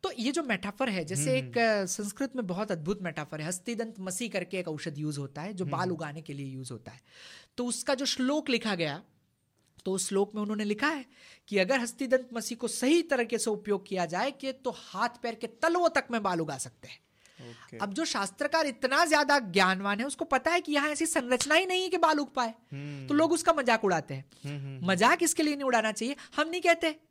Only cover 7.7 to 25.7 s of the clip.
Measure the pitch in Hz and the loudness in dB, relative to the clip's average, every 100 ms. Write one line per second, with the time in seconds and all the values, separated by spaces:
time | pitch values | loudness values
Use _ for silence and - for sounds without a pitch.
7.7 | 233 - 262 277 - 254 302 302 240 220 | -2 -2 0 0 0 2 2 2 0 0
8.7 | 185 156 143 - _ _ _ _ _ _ | 0 -2 -4 -12 _ _ _ _ _ _
9.7 | _ - 185 185 196 202 214 208 214 208 | _ -4 -2 0 0 0 -2 -4 -2 -2
10.7 | 208 285 302 247 _ - - - 202 185 | 0 0 -2 -8 _ -20 -20 -2 0 2
11.7 | 269 233 - 262 262 247 233 226 233 233 | 2 0 -4 2 2 0 -8 -8 -6 -6
12.7 | - 254 339 330 262 233 226 233 208 208 | 0 4 4 4 0 0 0 0 -2 -2
13.7 | 196 190 185 170 175 262 277 269 262 254 | -2 -2 -2 -2 0 -2 -4 -8 -4 -6
14.7 | 175 - 190 233 233 233 220 226 - 330 | -8 -12 -4 -4 -2 -8 -6 -10 0 2
15.7 | 349 339 320 - 233 202 175 156 135 120 | 4 4 2 0 -2 0 0 -2 -4 -10
16.7 | _ - - _ _ _ - 120 117 - | _ -20 -20 _ _ _ -20 -18 -18 -16
17.7 | 113 202 196 320 226 196 - 294 320 294 | -8 -6 -2 -2 -2 -4 -2 0 2 2
18.7 | 233 254 277 339 294 285 285 214 180 185 | -2 2 4 6 4 6 4 4 4 4
19.7 | 190 202 202 277 - 330 262 285 349 349 | 4 0 -2 -4 -4 0 0 2 0 0
20.7 | 294 294 294 320 330 247 247 277 311 370 | 0 0 -2 0 0 0 0 4 2 2
21.7 | 370 370 359 330 302 294 262 233 226 _ | 0 0 2 4 2 0 -4 -4 -6 _
22.7 | 139 143 143 131 294 320 330 - 320 247 | -10 -10 -10 0 2 4 4 4 4 4
23.7 | 226 202 165 147 135 - - 143 143 139 | 4 4 2 0 -10 -10 -12 -10 -8 -8
24.7 | 135 175 185 226 330 339 - 302 285 269 | -4 0 6 6 6 2 2 0 2 2